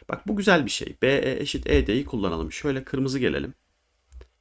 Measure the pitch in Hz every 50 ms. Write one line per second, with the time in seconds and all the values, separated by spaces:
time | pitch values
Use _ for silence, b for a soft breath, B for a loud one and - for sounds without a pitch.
0 | b - - - - 202 214 202 196 208 185 160 135 - - - - - - -
1 | - 131 139 135 - 131 131 - - 143 - - - - 147 143 123 - 104 127
2 | 139 - - 113 98 92 82 80 78 73 - - - 147 135 131 131 - - 135
3 | 135 135 131 139 123 90 71 69 71 - 143 _ _ _ _ _ _ _ _ _
4 | _ _ - - - _ _ _